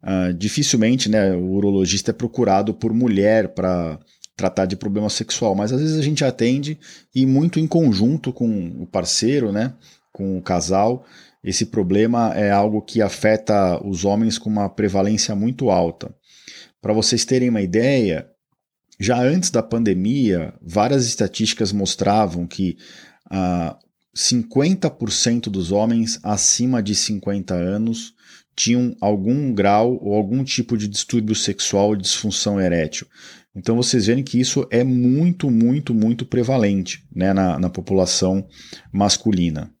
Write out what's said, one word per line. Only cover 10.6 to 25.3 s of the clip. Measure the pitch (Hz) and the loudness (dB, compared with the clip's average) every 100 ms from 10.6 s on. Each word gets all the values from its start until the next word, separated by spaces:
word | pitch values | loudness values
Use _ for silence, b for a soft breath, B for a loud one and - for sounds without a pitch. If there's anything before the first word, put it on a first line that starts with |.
| 85 95 104 127 B B B B | 0 2 2 0 B B B B
esse | - 95 113 | -6 -4 -2
problema | - 92 101 113 120 113 | -2 0 2 2 2 0
é | - 101 | 0 2
algo | 101 104 107 | 2 2 -2
que | - 110 | -2 0
afeta | 101 - 107 107 - 104 95 87 101 | 0 2 2 2 2 2 2 0 -2
os | 92 | -2
homens | 98 104 113 113 | 0 2 0 -2
com | - | -4
uma | 104 101 | -2 -2
prevalência | - 104 95 98 107 - 104 | 0 0 2 2 0 0 -2
muito | 110 127 127 | -2 -2 0
alta. | 90 85 82 - - B B B B B _ | 2 0 -2 -14 -18 B B B B B _
Pra | - | -2
vocês | 107 104 120 | 0 2 0
terem | - 131 123 | 0 0 2
uma | 113 | 0
ideia, | 95 98 123 139 107 80 - _ _ _ _ _ _ _ | 0 2 2 2 2 -2 -8 _ _ _ _ _ _ _
já | 101 123 | 0 2
antes | 127 170 170 | 2 0 0
da | 120 | -2
pandemia, | 110 117 113 90 98 139 120 90 80 - | -2 -2 0 0 0 0 0 0 -4 -12
várias | 85 87 110 139 120 | -4 0 2 2 0
estatísticas | - 101 - 110 - 104 | -2 -4 -2 -4 -2 -2
mostravam | 101 95 - 98 104 104 85 | 0 -2 -2 2 2 2 -2
que, | 87 - 95 82 B B B B _ | -8 -2 -4 -4 B B B B _
ah, | 95 90 90 82 - _ _ _ | -4 -2 -2 -4 -8 _ _ _
cinquenta | - - 123 113 139 147 190 165 | -6 -2 -2 0 0 2 2 -2
por | - 113 | -4 -6
cento | - - | -2 0